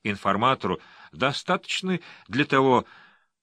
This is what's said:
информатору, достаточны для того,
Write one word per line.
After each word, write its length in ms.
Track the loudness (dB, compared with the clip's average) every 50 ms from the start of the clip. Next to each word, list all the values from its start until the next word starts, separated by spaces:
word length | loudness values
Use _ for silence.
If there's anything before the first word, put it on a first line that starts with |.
| -8
информатору, 800 | -8 -6 -4 -2 -2 0 2 2 0 0 0 -2 -4 -4 -4 -8 -18 -20 -20 -20 -14 -6
достаточны 880 | -2 -2 -2 -2 -4 -4 -4 -4 -4 -4 -6 -8 -6 -2 -2 -4 -4 -4 -12 -20 -20 -14
для 160 | -6 -2 -2 0
того, 420 | 2 2 4 4 4 4 2 2 -2 -14 -20 -20 _ _ _ _ _ _ _